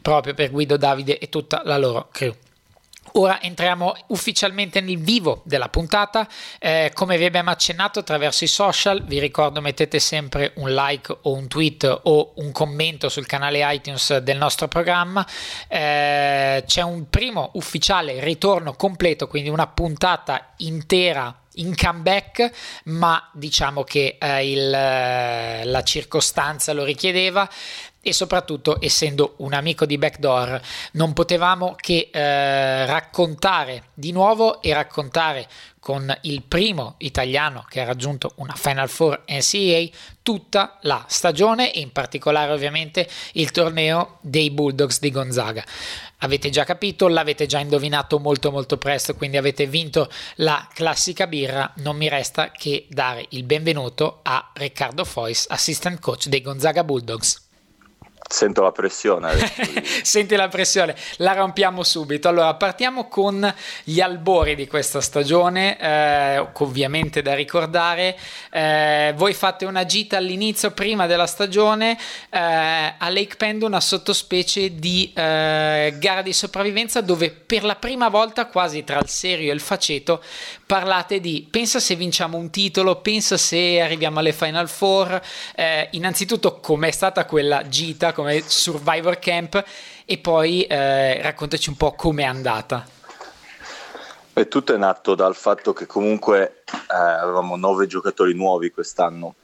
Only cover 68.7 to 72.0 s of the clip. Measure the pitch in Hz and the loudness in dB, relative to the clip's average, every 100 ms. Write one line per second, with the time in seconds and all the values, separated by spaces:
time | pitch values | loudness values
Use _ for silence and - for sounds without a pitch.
68.7 | 151 151 151 151 147 196 185 190 185 190 | 4 4 4 2 2 0 2 -2 -2 -4
69.7 | 190 180 202 208 196 185 185 214 208 208 | -2 0 -2 0 -2 -2 -2 -2 0 -2
70.7 | 208 196 214 170 175 170 - 202 190 214 | -2 -2 0 2 2 2 0 0 4 4
71.7 | 214 226 226 | 4 0 -2